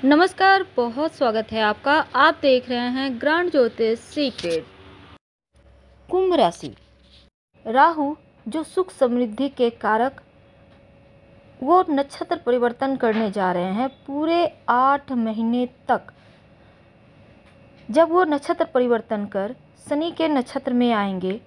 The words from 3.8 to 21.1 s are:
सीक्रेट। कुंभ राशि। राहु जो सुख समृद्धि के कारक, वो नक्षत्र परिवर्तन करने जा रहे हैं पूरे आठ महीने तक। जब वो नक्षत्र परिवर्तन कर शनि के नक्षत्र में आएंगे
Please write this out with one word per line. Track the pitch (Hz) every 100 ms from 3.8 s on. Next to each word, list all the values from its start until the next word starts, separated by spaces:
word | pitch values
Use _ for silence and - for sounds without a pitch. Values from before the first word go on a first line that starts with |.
| 226 226
सीक्रेट। | - - 277 - 175 165 160 - - - - - _ _ _ _ _ _ _ _ -
कुंभ | 359 381
राशि। | 339 185 - 151 98 _ _ _ - _ _ _ _ -
राहु | 240 311 320 285 311 _ _ -
जो | 294
सुख | 311 - 370
समृद्धि | - 254 240 247 214 277
के | 277 240
कारक, | 233 208 220 254 - _ _ _ _ - - _ - _ - - - - -
वो | 262 349 359
नक्षत्र | 277 277 - 339 339
परिवर्तन | - 247 240 233 269 269
करने | 240 220 220
जा | 202 185
रहे | 180 185
हैं | 196 262 - -
पूरे | 277 320 339 320 - -
आठ | 240 262 277 277
महीने | 254 226 214 226 240 247 - -
तक। | 233 - - - - _ _ - _ _ _ _ - - - - - - - -
जब | 233 330
वो | 339 359
नक्षत्र | 285 - 339
परिवर्तन | 320 262 247 233 220 214 202
कर | 202 202 254 - _ -
शनि | 294 339
के | - 320
नक्षत्र | 285 247 277 277
में | 247 247
आएंगे | 220 202